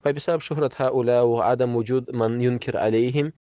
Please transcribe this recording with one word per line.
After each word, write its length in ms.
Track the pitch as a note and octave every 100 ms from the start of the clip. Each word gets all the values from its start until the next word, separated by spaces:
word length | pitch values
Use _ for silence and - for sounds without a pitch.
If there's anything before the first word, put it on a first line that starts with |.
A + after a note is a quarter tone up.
فبسبب 360 | D3 C#3+ - E3
شهرة 320 | - D3+ C#3+ -
هؤلاء 480 | C3 C3 A#2+ A#2+
وعدم 520 | A#2+ A#2 A2 B2 B2+ A#2+
وجود 400 | A2+ B2+ B2 B2+
من 260 | A2+ A#2+
ينكر 360 | B2 B2 - A2+
عليهم 560 | A2 A2 B2 C#3 D3 -